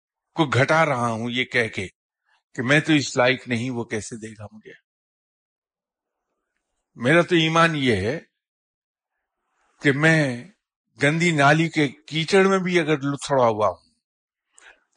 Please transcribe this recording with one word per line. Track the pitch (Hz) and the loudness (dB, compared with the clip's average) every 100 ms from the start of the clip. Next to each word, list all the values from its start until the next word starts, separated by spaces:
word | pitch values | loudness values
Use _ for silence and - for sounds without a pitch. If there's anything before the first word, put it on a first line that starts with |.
| _ _ _ - | _ _ _ -4
کو | 151 | 0
گھٹا | 117 135 160 160 | 2 2 2 2
رہا | 127 120 | 0 -2
ہوں | 113 120 | -4 -4
یہ | 120 | -4
کہہ | 120 127 110 | -4 -2 -4
کے | - 92 _ _ _ _ _ _ - | -4 -10 _ _ _ _ _ _ -8
کہ | |
میں | 123 147 | 0 0
تو | 151 | 2
اس | 156 127 - | 0 0 0
لائق | 123 131 - | 2 0 -2
نہیں، | 120 127 | -6 -4
وہ | 120 | -6
کیسے | 113 110 98 117 | -6 -8 -8 -14
دے | 110 | -16
گا | 107 107 | -18 -20
مجھے؟ | 110 - - _ _ _ _ _ _ _ _ _ _ _ _ _ _ _ _ _ _ _ _ _ - | -20 -20 -20 _ _ _ _ _ _ _ _ _ _ _ _ _ _ _ _ _ _ _ _ _ -6
میرا | 123 165 | 2 2
تو | 170 175 | 2 0
ایمان | 160 160 165 151 | 2 2 2 2
یہ | 135 104 98 | -2 0 -2
ہے | 156 - _ _ _ _ _ _ _ _ _ _ _ _ _ _ _ | -6 -12 _ _ _ _ _ _ _ _ _ _ _ _ _ _ _
کہ | 147 | -2
میں | 135 156 160 139 120 165 _ _ _ _ - | 0 2 2 0 -4 -14 _ _ _ _ -4
گندی | 143 160 175 | -2 0 0
نالی | 156 143 156 165 | 2 4 4 2
کے | 156 143 - - | 0 -2 -4 -10
کیچڑ | 151 160 196 190 | -6 0 4 4
میں | 190 | 2
بھی | 180 180 | 0 0
اگر | 151 151 | 0 -2
لتھڑا | 139 143 - 139 | -2 -6 -2 2
ہوا | 120 107 104 | 2 2 -2
ہوں | 87 _ _ _ _ _ _ _ _ - _ _ | -4 _ _ _ _ _ _ _ _ -20 _ _